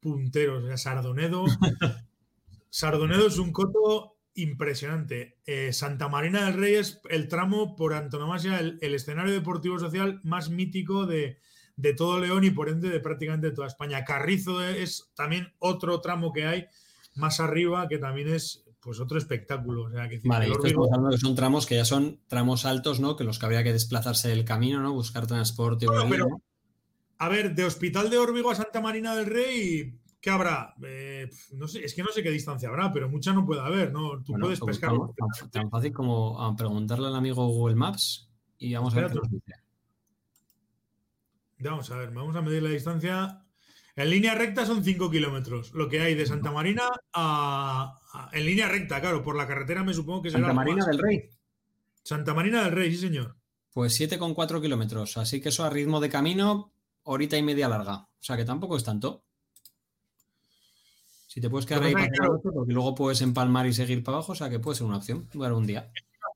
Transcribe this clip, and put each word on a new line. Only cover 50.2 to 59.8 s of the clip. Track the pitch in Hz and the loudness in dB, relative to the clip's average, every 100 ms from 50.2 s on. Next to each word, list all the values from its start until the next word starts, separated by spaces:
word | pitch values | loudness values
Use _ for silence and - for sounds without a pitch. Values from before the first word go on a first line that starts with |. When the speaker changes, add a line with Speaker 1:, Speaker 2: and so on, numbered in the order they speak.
Speaker 1:
que | 170 | -2
será | 127 123 | 2 4
Speaker 2:
¿Santa | |
Speaker 1:
algo | 127 147 | 4 4
Speaker 2:
Marina | 190 | 2
Speaker 1:
más. | 180 147 | 2 2
Speaker 2:
del | |
Rey? | 208 185 - _ _ _ _ _ _ _ | 2 2 -2 _ _ _ _ _ _ _
Speaker 1:
Santa | - 151 147 | -8 -4 -2
Marina | 156 190 233 | 0 2 2
del | 190 | 2
Rey, | 170 175 | 2 0
sí, | 170 | 0
señor. | 185 147 120 - _ _ _ | -2 -2 -4 -10 _ _ _
Speaker 2:
Pues | - 120 | 0 2
siete | - 156 175 | 2 0 -2
coma | 170 | -2
cuatro | 160 160 160 | -2 -2 0
kilómetros, | 151 123 104 110 104 117 | 0 0 -2 -4 -6 -4
así | 113 143 | -4 -2
que | 147 | -2
eso | 139 | -2
a | 156 | 0
ritmo | 147 147 156 | 0 0 2
de | 147 | 2
camino, | 147 151 185 202 208 - _ _ _ | 2 2 2 2 2 -4 _ _ _
horita | - 135 151 151 | -4 -2 0 2
y | |
media | 147 143 131 | 2 2 0
larga, | 107 101 98 | 0 -4 -8
o | - _ | -12 _
sea | - 120 | -6 -2
que | |
tampoco | 117 139 185 151 | -2 -4 -4 -4
es | |
tanto. | 110 107 131 - _ _ _ _ - _ | -2 -2 -4 -8 _ _ _ _ -20 _